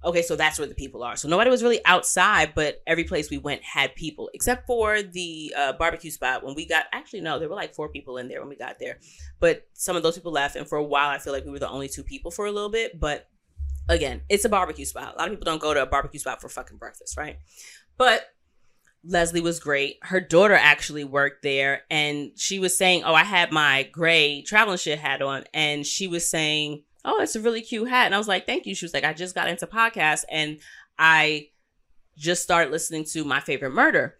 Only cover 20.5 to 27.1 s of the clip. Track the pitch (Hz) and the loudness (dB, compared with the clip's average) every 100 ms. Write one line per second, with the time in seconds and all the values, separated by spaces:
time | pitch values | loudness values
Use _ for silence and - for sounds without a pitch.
20.5 | 170 147 143 - 151 139 139 143 143 143 | 8 8 6 2 -8 -4 0 0 0 -2
21.5 | 135 139 135 - 156 151 147 143 - - | 0 0 -2 -2 -2 0 -2 -8 -6 -6
22.5 | 196 185 - 185 175 - 160 196 185 175 | -2 0 2 4 4 6 6 6 4 2
23.5 | 156 147 135 135 170 165 165 147 143 - | 4 4 4 0 0 4 4 4 0 0
24.5 | 208 220 175 160 151 147 135 139 135 - | 2 2 0 -2 -2 -2 -2 -2 -4 -6
25.5 | 147 151 147 147 - 190 170 165 160 151 | -2 -2 -2 -4 -4 -4 -4 -2 -2 0
26.5 | 151 147 151 - _ 262 | 0 -2 -8 -14 _ -4